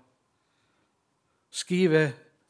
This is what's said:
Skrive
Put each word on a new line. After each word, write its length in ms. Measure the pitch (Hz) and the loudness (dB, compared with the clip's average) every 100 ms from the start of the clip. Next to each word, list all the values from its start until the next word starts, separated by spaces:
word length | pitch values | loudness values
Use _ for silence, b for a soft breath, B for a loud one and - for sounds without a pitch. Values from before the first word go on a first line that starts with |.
| _ _ _ _ _ _ _ _ _ _ _ _ _ _ _ | _ _ _ _ _ _ _ _ _ _ _ _ _ _ _
Skrive 540 | - - 180 185 156 151 - _ _ | -14 -6 0 2 2 0 -4 _ _